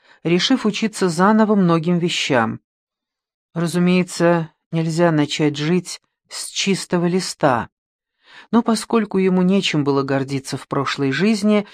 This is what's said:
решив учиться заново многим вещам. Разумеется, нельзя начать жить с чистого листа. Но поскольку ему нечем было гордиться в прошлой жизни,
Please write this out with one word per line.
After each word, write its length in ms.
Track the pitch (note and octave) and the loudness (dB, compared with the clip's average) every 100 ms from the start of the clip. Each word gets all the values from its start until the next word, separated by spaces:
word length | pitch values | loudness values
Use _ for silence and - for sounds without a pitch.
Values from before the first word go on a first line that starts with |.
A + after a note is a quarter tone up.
| _ _ | _ _
решив 420 | D#3+ F3 - C4+ G#3+ | -2 0 2 0 0
учиться 420 | G3 A3 - F#3 | -2 -4 -2 -2
заново 460 | E3 F#3+ A3 G#3+ | 2 2 4 4
многим 440 | G#3 F3 E3 D#3+ F3 | 4 4 2 0 0
вещам. 640 | E3+ - - C3 A2+ A#2 - _ _ _ _ _ _ _ _ | 0 -2 0 0 0 -4 -14 _ _ _ _ _ _ _ _
Разумеется, 960 | E3+ E3+ E3+ F3 F3+ F3+ - E3+ E3+ D#3+ _ _ | -6 -4 0 2 2 0 0 2 2 -2 _ _
нельзя 380 | E3 E3 D#3+ F3 | -4 -2 0 2
начать 460 | D#3 C#3+ - D3+ C#3+ | 2 0 0 -2 0
жить 460 | D3+ F3+ F3 - _ _ _ | -2 -2 -2 -14 _ _ _
с 200 | - - | -14 -10
чистого 580 | - G3 F#3+ - F3+ F3 | -6 -2 -2 -2 -2 0
листа. 640 | F#3 F3+ - D3+ A#2+ G#2+ _ _ _ _ _ _ - - | -2 -4 -2 0 0 -4 _ _ _ _ _ _ -20 -2
Но 120 | A3+ | 0
поскольку 560 | A#3 A3 - A#3 G#3 F#3+ | 2 -2 0 -2 0 0
ему 240 | F#3+ F#3 | 2 2
нечем 420 | F3+ G3 F#3 D3+ | 2 2 0 -2
было 180 | C#3+ C#3 | 0 0
гордиться 540 | C3+ C3+ C3+ C#3 - C3+ | 0 -2 -2 -6 -6 -12
в 120 | - | -6
прошлой 440 | C#3+ C3 - C#3 | -4 -4 -2 -4
жизни, 540 | C3+ G#3 G#3+ G#3 G#3 G3+ | 0 0 0 2 0 -2